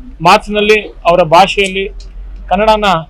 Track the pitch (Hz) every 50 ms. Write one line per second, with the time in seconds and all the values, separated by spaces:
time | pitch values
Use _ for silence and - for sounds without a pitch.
0 | - - - - 160 170 196 214 - 202 208 208 208 208 214 214 196 - - -
1 | - 170 170 175 175 156 160 185 196 190 - 202 196 190 190 190 196 202 - -
2 | - - - - - - - - - - 185 190 214 220 214 214 208 202 175 160
3 | 156